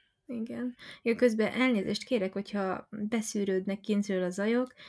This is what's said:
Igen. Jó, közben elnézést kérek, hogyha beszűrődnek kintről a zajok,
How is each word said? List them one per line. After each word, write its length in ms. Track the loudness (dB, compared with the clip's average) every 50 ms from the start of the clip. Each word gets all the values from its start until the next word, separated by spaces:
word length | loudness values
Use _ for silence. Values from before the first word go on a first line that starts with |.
| _ _ _ _ _
Igen. 500 | -10 -8 -6 -6 -6 -6 -6 -6 -6 -8 -10 -16 -20 -14 -4
Jó, 140 | 0 0 4
közben 360 | 6 6 4 6 4 2 2
elnézést 520 | 2 2 2 4 4 2 2 0 -2 -4 -2
kérek, 300 | 0 0 0 0 0 -2
hogyha 540 | -4 -6 -4 -4 -2 -2 -2 -2 -4 -8 _
beszűrődnek 880 | -8 -8 -4 -2 -2 -2 -2 -2 -2 -2 0 2 0 0 0 -2 -4 -4
kintről 440 | -2 0 0 0 0 0 0 0 0
a 60 | 0
zajok, 440 | -2 -2 0 2 2 2 0 -2 -6 -14 -20